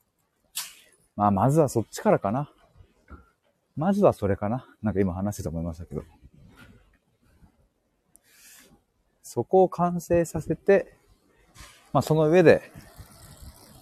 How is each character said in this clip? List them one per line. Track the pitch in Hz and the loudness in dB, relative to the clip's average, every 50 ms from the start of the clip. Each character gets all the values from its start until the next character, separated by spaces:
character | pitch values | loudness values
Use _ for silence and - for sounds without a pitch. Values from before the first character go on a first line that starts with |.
| _ _ _ _ _ _ _ _ _ _ - - - - - - _ _ _ _ _ _ _ | _ _ _ _ _ _ _ _ _ _ -14 -14 -14 -14 -18 -20 _ _ _ _ _ _ _
ま | - 104 | 0 0
あ、 | 104 | 2
ま | 101 92 110 131 | 2 2 2 2
ず | 147 165 | 2 2
は | 151 | 0
そ | - - 117 | 0 0 -4
っ | 107 - | -4 -4
ち | - - | -8 -4
か | - 220 | 0 0
ら | 175 131 | 0 0
か | - 98 | 0 -4
な。 | 113 139 147 - _ _ _ _ _ - - _ _ _ _ _ - - _ _ _ _ _ _ _ _ _ _ _ | -4 -4 -6 -10 _ _ _ _ _ -20 -20 _ _ _ _ _ -20 -20 _ _ _ _ _ _ _ _ _ _ _
ま | 135 156 196 196 | -4 -2 0 2
ず | 208 190 | 4 4
は | 135 | 2
そ | 110 - 104 | 2 2 -2
れ | 95 98 | -4 -2
か | - 104 101 | -2 -4 -6
な。 | 120 135 - - _ _ | -6 -8 -10 -14 _ _
な | 107 107 | -6 -4
ん | 90 | -2
か | 95 | 0
今 | 101 90 85 | -2 -2 -2
話 | 92 98 104 104 | -4 -6 -6 -8
し | |
て | - 87 | -8 -8
て | 85 | -8
思 | 78 82 | -8 -8
い | 82 | -8
ま | 85 78 | -8 -10
し | |
た | 82 82 | -12 -14
け | - - | -14 -12
ど。 | 73 - - _ _ - - _ _ - - - - - - - _ _ _ _ _ _ _ _ _ _ _ _ _ - _ _ _ _ _ _ _ _ _ _ _ _ _ _ _ _ _ _ _ - - - - - _ _ _ _ _ _ _ _ _ _ _ - | -12 -12 -14 _ _ -20 -20 _ _ -20 -20 -20 -20 -20 -20 -20 _ _ _ _ _ _ _ _ _ _ _ _ _ -20 _ _ _ _ _ _ _ _ _ _ _ _ _ _ _ _ _ _ _ -20 -20 -20 -20 -20 _ _ _ _ _ _ _ _ _ _ _ -20
そ | - - 120 117 | -8 -8 -6 -4
こ | - - 190 185 | 0 2 2 2
を | 175 | 2
完 | - - 175 175 175 175 | 0 -2 -4 -2 -2 -6
成 | - - 175 170 165 | -4 -2 0 0 0
さ | - - 160 | -2 -6 -8
せ | - - 160 | -6 -6 -8
て、 | - _ - 196 185 - - - _ _ _ _ _ _ _ _ _ _ _ _ - - - - _ _ _ - | -2 _ 2 2 2 0 -4 -12 _ _ _ _ _ _ _ _ _ _ _ _ -20 -20 -20 -20 _ _ _ -2
ま | 139 | -2
あ、 | |
そ | - - 156 | 0 0 0
の | 160 156 151 | 0 2 2
上 | 165 185 170 | 4 6 8
で、 | 143 98 78 - - - - - - - - - - - - - - - - - - - - - - - - | 8 6 6 2 -6 -20 -20 -20 -20 -20 -20 -20 -20 -20 -20 -20 -20 -20 -20 -20 -20 -20 -20 -20 -20 -20 -20